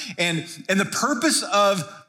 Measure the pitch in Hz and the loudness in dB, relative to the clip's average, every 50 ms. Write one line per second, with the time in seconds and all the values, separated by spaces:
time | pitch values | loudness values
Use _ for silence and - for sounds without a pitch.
0 | - - 185 - 175 175 170 160 147 - - - - - 185 196 196 - - - | -10 -10 -4 -2 -2 0 0 -2 -4 -6 -12 -14 -4 0 2 2 2 0 0 -2
1 | 220 254 294 233 320 311 247 - 226 - 196 202 208 202 202 185 147 - - - | 0 0 0 2 2 2 2 2 -2 0 2 4 4 4 4 2 -2 -8 -12 -20
2 | - | -14